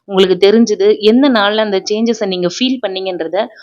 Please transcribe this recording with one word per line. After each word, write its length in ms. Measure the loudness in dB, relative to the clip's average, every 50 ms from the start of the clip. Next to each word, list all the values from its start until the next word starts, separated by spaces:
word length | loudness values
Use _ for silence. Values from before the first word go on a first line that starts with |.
| _
உங்களுக்கு 320 | -4 0 2 2 2 2 4
தெரிஞ்சது, 480 | 4 4 4 4 4 2 2 0 2 0 0 2
எந்த 260 | 2 2 4 4 4 2
நாள்ல 360 | 2 2 0 0 0 -2 -2
அந்த 140 | -2 -2 -4 -4
சேஞ்சஸை 440 | -4 -4 -2 -2 -2 -2 -2 -4
நீங்க 220 | -4 -4 -2 -4 -4
ஃபீல் 300 | -4 -4 -4 -4 -4 -4
பண்ணீங்கன்றத 560 | -6 -6 -6 -6 -8 -8 -6 -6 -6 -4 -4 -4 -4 -4 -8 -16